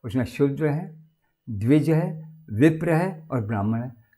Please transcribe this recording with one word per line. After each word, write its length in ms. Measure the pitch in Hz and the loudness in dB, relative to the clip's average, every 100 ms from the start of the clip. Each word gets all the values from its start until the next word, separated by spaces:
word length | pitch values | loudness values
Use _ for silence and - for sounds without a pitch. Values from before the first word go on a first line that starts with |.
उसमें 220 | 117 127 120 | -4 -2 -2
शूद्र 420 | - 143 135 156 | 0 0 2 -2
है, 360 | 151 196 - _ _ _ _ - | -2 -6 -16 _ _ _ _ -10
द्विज 400 | 101 113 151 139 | -4 4 4 4
है, 440 | 160 175 - - - - | 2 0 -6 -14 -20 -8
विप्र 380 | 104 160 160 165 | 2 2 2 0
है 380 | 160 190 - - | 0 0 -6 -6
और 100 | 127 | -6
ब्राह्मण 400 | 104 107 104 113 | -2 -2 -2 -2
है। 240 | 127 - _ | -6 -14 _